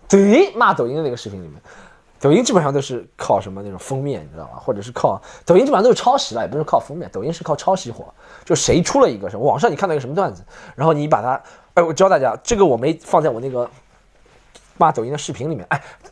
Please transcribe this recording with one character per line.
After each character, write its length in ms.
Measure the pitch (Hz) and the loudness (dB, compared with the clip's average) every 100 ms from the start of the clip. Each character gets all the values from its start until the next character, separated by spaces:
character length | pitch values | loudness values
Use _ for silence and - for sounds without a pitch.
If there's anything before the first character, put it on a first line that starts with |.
| - | 2
抖 100 | 196 | 4
音， 320 | 196 254 392 226 | 6 4 4 2
骂 180 | 220 | 0
抖 140 | 151 120 | 0 -2
音 80 | 147 | -4
的 60 | |
那 60 | 151 | -6
个 80 | 120 | -6
视 140 | 104 | -10
频 100 | 98 | -14
里 60 | 82 | -16
面， 80 | 73 - - - _ _ _ | -20 -20 -20 -20 _ _ _
抖 120 | 139 | 2
音 100 | 185 | 4
基 100 | 254 | 4
本 80 | 202 | 2
上 140 | 147 | 2
都 60 | 139 | -2
是 280 | 135 120 - - | -4 -8 -12 -8
靠 240 | - 98 | 0 0
什 100 | 95 | -2
么 120 | 95 | -12
那 80 | 101 | -12
种 80 | 92 | -14
封 240 | - 135 | -8 -6
面， 220 | 143 107 | -6 -8
你 40 | 76 | -10
知 40 | 80 | -16
道 80 | 65 | -16
吗？ 120 | 60 | -10
或 160 | - | -6
者 80 | 101 | -6
是 80 | 104 | -8
靠， 320 | - 139 95 - - | -2 0 0 -8 -4
抖 120 | - 180 | 2 4
音 80 | |
基 60 | 269 | 4
本 80 | 226 | 4
上 60 | |
都 40 | 247 | 4
是 60 | |
抄 240 | 202 247 262 | 4 2 2
袭 160 | - | 0
了， 80 | - | -6
也 60 | 92 | -4
不 100 | 139 | -6
是 60 | |
靠 160 | 151 135 | -2 -2
封 180 | - 156 | -2 -12
面， 100 | 107 | -12
抖 100 | - | -8
音 100 | 123 | -8
是 120 | 165 | -6
靠 100 | - | -6
抄 220 | 143 - 185 | -4 -2 -4
袭 160 | 123 | -4
火， 120 | - - - - - | -14 -18 -20 -20 -10
就 120 | - 165 | -2 0
谁 260 | - 139 | 2 2
出 180 | 175 277 | 2 4
了 80 | 220 | 2
一 80 | 110 | 2
个 140 | 95 | -8
什 80 | 101 | -2
么， 80 | 131 | -2
网 100 | 117 | 2
上 140 | 208 | 0
你 60 | 151 | 0
看 120 | 196 | -2
到 60 | |
一 20 | 151 | -2
个 40 | |
什 80 | 120 | -4
么 80 | 165 | -4
段 180 | 175 | -4
子， 80 | 90 - - - | -6 -18 -20 -16
然 100 | - | -2
后 80 | 156 | 0
你 140 | 147 147 | 2 0
把 160 | 110 | 0
它， 180 | 120 131 - - _ | 0 -4 -8 -20 _
哎， 80 | - | -2
我 100 | 170 | 0
教 160 | 151 190 | 2 4
大 100 | 170 | 4
家， 180 | 127 107 | 2 -2
这 140 | - 226 | -2 2
个 100 | 185 | 4
我 100 | 117 | 2
没 160 | 131 | -2
放 280 | 170 - 175 | -4 0 0
在 80 | 151 | 0
我 100 | 113 | -2
那 80 | 135 | -6
个 220 | 127 120 - _ _ _ _ _ _ _ - _ - | -4 -6 -10 _ _ _ _ _ _ _ -20 _ 0
骂 120 | 165 | 0
抖 140 | 135 | 0
音 80 | 117 | -4
的 40 | 147 | -6
视 160 | - | -8
频 160 | 147 156 | -8 -8
里 60 | |
面， 100 | 143 - | -8 -4
哎， 100 | 143 - - - | -6 -6 -20 -8